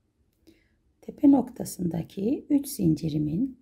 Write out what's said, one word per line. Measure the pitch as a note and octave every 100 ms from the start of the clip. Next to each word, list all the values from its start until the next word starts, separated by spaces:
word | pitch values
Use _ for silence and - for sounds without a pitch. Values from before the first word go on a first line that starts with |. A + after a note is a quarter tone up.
| _ _ _ _ _ _ _ _ _ _
Tepe | - - C#4+
noktasındaki | C#4 - - F3+ - F3 E3 - - G3+ F4 -
üç | C#4+ -
zincirimin | - E3+ D3+ D#3+ D3+ D3+ E3 C4+ -